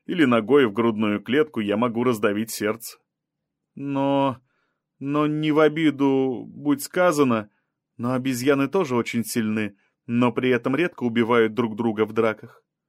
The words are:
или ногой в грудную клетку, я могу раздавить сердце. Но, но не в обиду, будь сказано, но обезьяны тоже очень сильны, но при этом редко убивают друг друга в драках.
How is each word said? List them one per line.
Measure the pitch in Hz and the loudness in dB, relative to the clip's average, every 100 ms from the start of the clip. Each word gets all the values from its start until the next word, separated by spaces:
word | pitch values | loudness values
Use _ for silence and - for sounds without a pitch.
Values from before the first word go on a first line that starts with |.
| - | -6
или | 180 139 | 0 2
ногой | 120 107 143 123 | 2 4 4 4
в | |
грудную | 101 117 107 107 104 | 2 0 0 -2 -2
клетку, | - 135 151 117 | -2 0 0 -2
я | 101 104 | -2 -2
могу | 123 113 | -2 -2
раздавить | 120 113 107 101 113 | -2 0 0 -2 -4
сердце. | - 104 113 - - _ _ _ _ _ _ _ - | -4 -4 -4 -10 -20 _ _ _ _ _ _ _ -14
Но, | 139 139 139 139 139 131 _ _ _ _ _ _ | -8 -4 0 0 0 -4 _ _ _ _ _ _
но | 139 147 151 | -4 -2 0
не | 151 156 | 0 0
в | 151 | 4
обиду, | 151 147 160 135 139 135 131 117 113 | 4 4 0 2 2 2 0 -4 -10
будь | - 143 139 | -6 -2 -2
сказано, | - 185 180 147 139 113 107 _ _ _ _ - | -2 2 2 4 2 0 -4 _ _ _ _ -8
но | 120 | -4
обезьяны | 127 131 123 127 139 139 | -4 -2 -2 2 2 2
тоже | 196 156 123 | 0 0 0
очень | 110 117 | -2 -4
сильны, | 110 123 110 110 104 - _ _ - | -4 -2 -2 -2 -4 -8 _ _ -4
но | 117 123 | 0 0
при | 117 127 | 2 0
этом | 123 127 135 | 0 0 -2
редко | 180 - | -2 -4
убивают | 120 117 113 117 113 | -2 0 2 4 2
друг | 107 120 107 | 0 -4 -2
друга | 117 104 107 | -2 0 -2
в | |
драках. | 110 113 107 117 _ _ _ | 0 -2 -2 -10 _ _ _